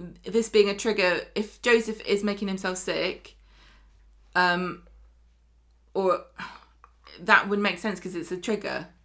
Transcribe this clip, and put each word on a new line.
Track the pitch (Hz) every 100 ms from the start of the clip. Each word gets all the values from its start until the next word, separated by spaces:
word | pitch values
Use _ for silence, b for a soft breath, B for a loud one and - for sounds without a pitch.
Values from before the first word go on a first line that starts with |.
| 175 -
this | - 220 220
being | 214 202
a |
trigger. | 202 233 208 180 170 -
If | - 214 -
Joseph | 240 233 220 214 -
is | 202
making | 202 202 196
himself | 190 190 185
sick, | - 160 175 - - - b b b b b b _ _ _
um, | 180 180 175 180 175 - - - _ _ _ _ _ _ _ _
or | 190 190 170 - - B B B _ - _ - -
that | 175 202 196
would | 202
make | 208 -
sense | 220 185
'cause | 180
it's | 170 -
a | 180
trigger. | - 208 - 127 165 _